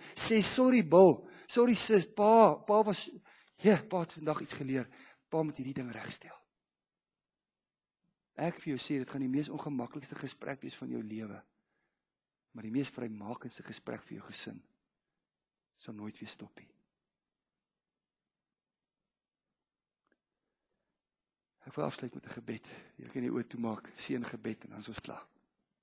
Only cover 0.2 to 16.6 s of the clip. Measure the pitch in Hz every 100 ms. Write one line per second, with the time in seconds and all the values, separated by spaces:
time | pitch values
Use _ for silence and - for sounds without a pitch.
0.2 | - 220 - - 254 247 160 170 185 120
1.2 | - - - 240 247 214 - 208 160 -
2.2 | 208 226 190 151 - 208 214 180 - -
3.2 | - _ _ _ 196 165 - 185 165 160
4.2 | 156 151 127 - 135 131 117 - - _
5.2 | _ 165 156 147 131 135 123 110 - -
6.2 | - - _ _ _ _ _ _ _ _
7.2 | _ _ _ _ _ _ _ _ _ _
8.2 | _ - 165 - 160 131 - 143 127 139
9.2 | 131 139 147 147 160 131 120 147 139 143
10.2 | 135 - 143 135 135 - 127 120 107 110
11.2 | 107 - - _ _ _ _ _ _ _
12.2 | _ _ _ 113 107 127 135 - 117 107
13.2 | 104 123 117 - - 110 - 113 - 107
14.2 | - - 110 - - _ _ _ _ _
15.2 | _ _ _ _ _ _ - 104 107 -
16.2 | 107 - 107 -